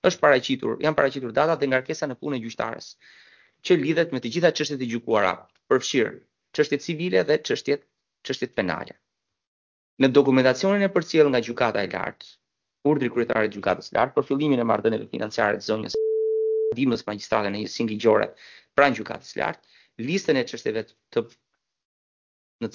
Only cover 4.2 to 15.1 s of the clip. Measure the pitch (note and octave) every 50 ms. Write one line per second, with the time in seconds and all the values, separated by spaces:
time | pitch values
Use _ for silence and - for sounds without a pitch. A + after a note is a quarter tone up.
4.2 | - A#2 A#2+ E3+ E3 E3 D#3 - D3+ - D3 C3 C3 A#2 A2+ A#2 A#2 A#2+ A2+ G#2
5.2 | G2+ F#2 F2 - - _ _ _ _ _ B2+ B2+ - - - C3 A2 - - -
6.2 | _ _ _ _ _ _ - - D3+ D3+ D3 C#3+ - - E3 D3+ E3+ F3+ F3+ F#3
7.2 | F3 D3+ D3+ D3+ - - D3 C#3 - - C#3+ - _ _ _ _ _ _ _ _
8.2 | _ - - - - - _ - G2+ F2+ D#2+ - - - - _ _ _ _ _
9.2 | _ _ _ _ _ _ _ _ _ _ _ _ _ _ _ - C3 C3+ B2 C#3+
10.2 | B2+ C3+ B2+ C3 B2+ B2+ B2+ - - F#3+ G3+ G3+ G3 F#3+ G3 F3 D#3+ - - D#3+
11.2 | D3+ C#3+ C3 B2 A2 A#2 A#2+ - B2 A2+ G#2 G#2+ G2 F2+ - - E2+ F2+ - _
12.2 | - - - _ _ _ _ _ _ _ _ _ _ C#3+ D3+ C#3 C3 A#2 - A#2+
13.2 | A#2 A#2+ A2+ A2 G#2+ G#2 G2+ G2+ - G2 F#2 - - - - - A#2 C3+ - -
14.2 | C3 - C#3 C#3 D3+ D3+ C3+ A#2+ A#2 A2+ A2 G#2 G2+ A2+ A2+ G#2+ A2 -